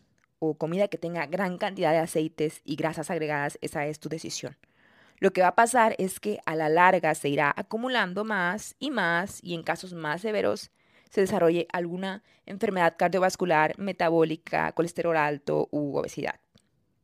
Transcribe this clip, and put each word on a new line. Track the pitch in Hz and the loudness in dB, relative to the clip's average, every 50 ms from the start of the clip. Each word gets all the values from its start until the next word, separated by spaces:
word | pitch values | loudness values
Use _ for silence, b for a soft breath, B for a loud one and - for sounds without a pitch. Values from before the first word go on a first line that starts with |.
| _ _ _ _ _ _ _ _ | _ _ _ _ _ _ _ _
o | 160 156 147 | -4 -4 -2
comida | - 160 156 170 190 202 208 | -2 -4 -2 0 0 0 0
que | - | -2
tenga | - - 170 175 170 151 | -4 -8 -6 -6 -6 -6
gran | 139 170 180 202 180 180 170 | -4 -4 -2 -2 -2 -4 -4
cantidad | 214 196 190 196 175 151 160 | -4 -6 -2 0 2 2 4
de | 165 | 2
aceites | 165 - - 165 156 160 - - 151 160 - - _ | 2 0 -2 -2 -2 -2 -2 -4 -4 -4 -4 -6 _
y | - 156 | -8 -4
grasas | 147 160 156 156 170 147 - | -2 -2 -2 -4 -4 -6 -6
agregadas, | 185 160 156 147 151 143 143 147 - - | -4 -4 -4 -4 -2 -2 -4 -4 -6 -8
esa | - 147 - 160 143 | -10 -8 -6 -4 -4
es | 151 156 - | -4 -6 -8
tu | - 156 | -10 -10
decisión. | 156 165 - - - - - 127 - - b b b b b b b b b b b b | -10 -10 -8 -10 -10 -10 -10 -12 -14 -16 b b b b b b b b b b b b
Lo | - 190 190 | 2 2 4
que | 180 180 | 4 4
va | 180 | 4
a | - | 6
pasar | - 233 233 - 247 220 220 - - | 6 4 4 6 4 4 4 2 0
es | 185 190 - - | -2 -4 -4 -6
que | - 208 208 - - | -6 -6 -6 -6 -6
a | - 160 | -4 -2
la | 160 156 151 | 0 0 2
larga | 156 170 180 185 190 175 170 156 156 | 4 6 8 8 6 6 4 0 0
se | - - 143 | 0 -2 -2
irá | 143 143 151 139 - | 0 2 2 2 0
acumulando | - - - - 226 240 254 254 233 202 180 180 196 214 | -2 -6 -8 -8 -6 -4 -2 0 0 0 -2 -2 -4 -4
más | 220 214 190 175 175 190 214 - - - _ | -2 -2 0 0 0 -2 -4 -8 -12 -12 _
y | 254 294 | -8 -6
más | 277 220 180 170 170 170 190 196 - - - | -2 -2 0 0 0 0 -2 -4 -8 -12 -10
y | 180 175 | -8 -8
en | 165 160 | -6 -4
casos | - 165 175 - 185 180 | -4 -4 -4 -6 -12 -12
más | 170 160 151 151 175 196 | -8 -6 -6 -4 -4 -4
severos | 220 214 196 190 202 202 208 - b b b b b b b b b - | -4 -2 0 0 0 0 -2 -6 b b b b b b b b b 0
se | 214 | 2
desarrolle | 196 190 214 185 170 165 170 175 - - - | 2 2 2 4 4 4 4 4 0 -2 -4
alguna | 180 175 170 175 180 190 190 190 214 b b b b b | -4 -4 -4 -6 -6 -6 -6 -8 -10 b b b b b
enfermedad | - 202 190 226 214 190 180 170 165 - - | -16 -8 -4 -4 -2 2 4 4 2 4 2
cardiovascular, | 185 175 175 185 185 185 - - 185 180 160 151 156 156 - - | 2 2 4 4 2 2 2 0 0 2 4 4 4 2 0 -4
metabólica, | 196 196 180 - 175 165 165 165 160 160 156 - _ - 160 156 160 156 - | -6 -6 -2 0 0 2 4 4 4 2 0 -4 _ -4 -2 -2 0 0 0
colesterol | - 165 165 - - 165 170 165 | 0 -2 -2 -2 -4 -2 0 2
alto | 156 147 151 147 143 - - 151 151 - - | 2 2 0 0 -2 -4 -2 0 0 0 0
u | - 147 147 143 135 | -2 -4 -4 -2 -2
obesidad. | 143 - - - - - - - - _ _ _ _ _ _ _ _ _ _ _ _ | -2 -4 -4 -6 -6 -6 -6 -6 -8 _ _ _ _ _ _ _ _ _ _ _ _